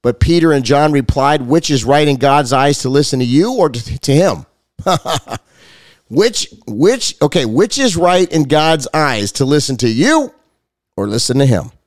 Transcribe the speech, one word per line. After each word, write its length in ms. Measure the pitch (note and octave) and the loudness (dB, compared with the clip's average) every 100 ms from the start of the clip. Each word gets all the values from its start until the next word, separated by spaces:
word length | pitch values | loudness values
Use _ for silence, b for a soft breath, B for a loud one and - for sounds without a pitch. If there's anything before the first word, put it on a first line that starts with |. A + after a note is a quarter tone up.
But 180 | A#2+ A#2+ | -2 0
Peter 320 | - E3+ E3 | 2 2 2
and 120 | C#3+ | 2
John 280 | A#2+ C#3+ D3+ | 2 2 2
replied, 500 | C#3+ B2+ - C3+ D3+ | 0 0 0 0 0
"Which 260 | B2 D#3 - | 0 -2 0
is 140 | C#3 | -2
right 220 | A2 C#3+ D3+ | 2 2 2
in 100 | C3+ | 0
God's 360 | C#3 C#3 B2+ | 2 2 2
eyes, 260 | C3 C#3+ C#3+ | 0 0 0
to 60 | C3 | 0
listen 300 | C3+ D3 C3 | 0 0 -2
to 60 | |
you 300 | B2 C3+ G#3 | 0 2 0
or 160 | B3+ E3 | 0 -2
to, 280 | A#2+ A2+ - | -2 -10 -8
to 140 | - | 0
him?" 340 | C#3+ F#3 F2+ C2 _ _ - | 2 2 -2 -12 _ _ -10
<laughs> 540 | - F3 - D#3 - A2+ _ b b b b b _ | -4 -4 -2 -8 -8 -14 _ b b b b b _
Which, 460 | A#2+ A3 G#3+ - - - | 0 0 -2 -10 -12 -12
which, 520 | G#2 E3+ B3+ - - | 0 0 2 -4 -2
okay, 260 | D3 F3 B2 | -2 0 -2
which 340 | A#2 A3 - | 0 0 0
is 160 | C4 E3 | -2 2
right 340 | F3 F3+ F#3 | 2 2 0
in 140 | D#3+ | 0
God's 420 | C#3 D#3 D#3 D#3+ B2+ | 0 2 2 0 -2
eyes, 380 | D#3 D3 A#2 G#2 | -2 -2 -2 -4
to 120 | - | -2
listen 320 | C3+ D3 C#3 B2+ | 0 0 0 -2
to 100 | B2 | -2
you 440 | A2+ G#3 D#4 C4 _ _ _ _ _ _ - | 2 2 2 0 _ _ _ _ _ _ -8
or 120 | G2+ | -4
listen 300 | A2 - C3 | -4 -2 0
to 80 | C#3 | 2
him? 260 | G2+ - _ | 0 -2 _